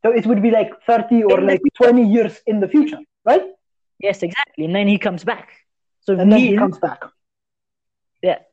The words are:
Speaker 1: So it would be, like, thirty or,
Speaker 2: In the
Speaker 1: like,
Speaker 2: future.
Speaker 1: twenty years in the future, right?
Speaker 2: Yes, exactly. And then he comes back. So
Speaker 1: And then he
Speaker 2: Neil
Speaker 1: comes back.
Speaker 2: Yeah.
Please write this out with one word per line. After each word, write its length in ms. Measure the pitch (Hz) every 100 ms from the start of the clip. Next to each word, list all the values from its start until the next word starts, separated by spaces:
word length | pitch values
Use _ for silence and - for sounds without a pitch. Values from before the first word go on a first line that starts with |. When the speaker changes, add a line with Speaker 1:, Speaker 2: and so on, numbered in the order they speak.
Speaker 1:
So 80 | 220
it 120 | 233
would 160 | 208 220
be, 100 | 226
like, 200 | 220 202 - -
thirty 360 | 233 226 233
or, 160 | 208 190
Speaker 2:
In 60 | 190
the 60 |
Speaker 1:
like, 80 | 190
Speaker 2:
future. 160 | 285 -
Speaker 1:
twenty 320 | 240 247 220
years 320 | 226 208 - -
in 140 | 214
the 80 | 196
future, 320 | 302 294 - - _
right? 180 | - 311 381 - _ _ _ _
Speaker 2:
Yes, 240 | 202 196
exactly. 420 | 170 214 285 - 156
And 80 |
then 120 | 190 202
he 100 | 202
comes 260 | 214 180
back. 260 | - 233 - _ _ _ _ _
So 120 | -
Speaker 1:
And 180 | 185 190
then 60 | 220
he 120 | 254
Speaker 2:
Neil 80 | 202
Speaker 1:
comes 180 | 202 165
back. 240 | 156 - - _ _ _ _ _ _ _ _ _ _ _
Speaker 2:
Yeah. 160 | 180 - _